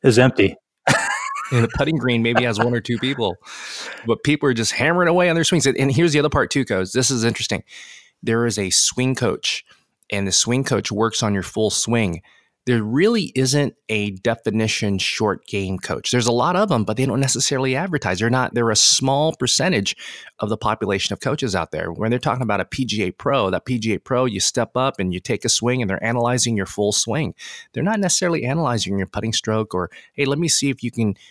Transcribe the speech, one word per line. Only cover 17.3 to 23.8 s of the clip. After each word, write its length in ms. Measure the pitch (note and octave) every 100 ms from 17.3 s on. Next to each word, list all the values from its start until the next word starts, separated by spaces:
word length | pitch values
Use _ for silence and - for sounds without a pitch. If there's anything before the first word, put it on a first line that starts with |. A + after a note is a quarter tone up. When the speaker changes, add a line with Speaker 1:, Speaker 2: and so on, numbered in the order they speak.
| A#2+ - C3+ C3 C3
Speaker 2:
advertise. 440 | F#3+ D3+ G#2 F#2
They're 100 | A2+
not, 240 | B2+ B2+
they're 160 | A#2+ A#2
a 60 | G#2+
small 580 | - - C3+ C#3 D#3 D#3
percentage 560 | B2+ - F3+ C3+ G2 - - - - -
of 100 | G#2+
the 80 | G#2+
population 560 | A2 G#2+ G2 G2 -
of 80 | G2
coaches 340 | B2 D3 B2
out 180 | F#2 E2
there. 200 | D#2 E2+
When 160 | E2+ A2
they're 80 | B2
talking 240 | D3+ A#2+
about 200 | A#2 G2+
a 20 |
P 220 | F2+ - B2+
G 160 | G#2+
A 80 | F2+
pro, 400 | - C3+ C3+ G2
that 160 | F#2 -
P 120 |
G 140 | B2